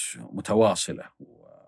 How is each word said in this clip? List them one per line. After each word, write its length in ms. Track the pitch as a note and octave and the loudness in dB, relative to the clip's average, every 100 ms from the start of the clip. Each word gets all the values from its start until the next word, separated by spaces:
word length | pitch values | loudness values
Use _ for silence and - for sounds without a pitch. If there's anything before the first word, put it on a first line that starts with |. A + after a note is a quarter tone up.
| - - | -8 -10
متواصلة 960 | - - - G#2+ A2 F2+ - - - - | -12 -10 0 4 6 4 -4 -8 -14 -20
و-، 260 | - - - - | -20 -20 -20 -20